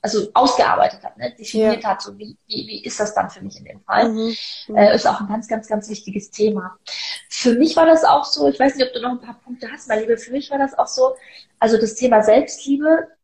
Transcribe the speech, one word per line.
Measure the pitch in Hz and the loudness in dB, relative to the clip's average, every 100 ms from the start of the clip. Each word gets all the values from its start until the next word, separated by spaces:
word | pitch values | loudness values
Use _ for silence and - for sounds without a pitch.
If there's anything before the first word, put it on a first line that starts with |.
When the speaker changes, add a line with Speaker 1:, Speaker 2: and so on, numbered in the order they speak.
Speaker 1:
also | 208 208 185 | -2 -2 0
ausgearbeitet | - 262 - - - - - | 2 2 2 2 2 0 -2
hat, | - - | -16 -10
ne? | 123 - | -10 -10
Definiert | 220 214 220 214 | -6 0 2 0
Speaker 2:
Ja. | |
Speaker 1:
hat, | 214 196 | -2 -6
so | 208 202 | -6 -16
wie, | 214 - _ | -20 -20 _
wie, | - 214 | -12 -10
wie | 220 | -12
ist | - - | -12 -6
das | 208 | -4
dann | - - | -2 -4
für | - | -8
mich | 196 - | -18 -18
in | |
dem | - - | -20 -20
Fall? | - - 233 | -4 0 0
Speaker 2:
Mhm. | 220 226 226 - - - | 0 -4 -6 -12 -16 -4
Mhm. | |
Speaker 1:
Äh, | 208 208 | 4 4
ist | 233 220 | 4 0
auch | 190 | -2
ein | 202 | -4
ganz, | 214 - | -8 -6
ganz, | 220 - | -8 -6
ganz | 214 214 | -8 -6
wichtiges | 208 - 202 - | -14 -10 -12 -12
Thema. | - 214 202 185 - - - - - - | -2 0 0 -8 -16 -16 -12 -10 -12 -12
Für | - 247 | -2 0
mich | 233 320 339 | 4 2 4
war | 330 | 6
das | 320 | 6
auch | - 285 | 6 2
so, | - - 285 | 0 0 0
ich | 277 | 4
weiß | 269 277 | 0 2
nicht, | 254 | -4
ob | |
du | 240 | -2
noch | 240 | -6
ein | 247 | -8
paar | 233 226 | -10 -20
Punkte | _ 247 226 | _ -16 -14
hast, | 285 - | -16 -4
mein | 214 | -4
Liebe, | 220 226 | 0 -2
für | - | -2
mich | 262 285 | -8 -6
war | 277 | -2
das | 277 - | -2 -2
auch | - | -4
so, | - 262 262 - - _ _ | 2 0 0 -16 -20 _ _
also | 226 220 | 2 4
das | 220 | 0
Thema | - 247 220 | -2 4 4
Selbstliebe | 214 214 - - 277 277 302 320 - _ | 6 4 4 -8 -4 -2 2 2 0 _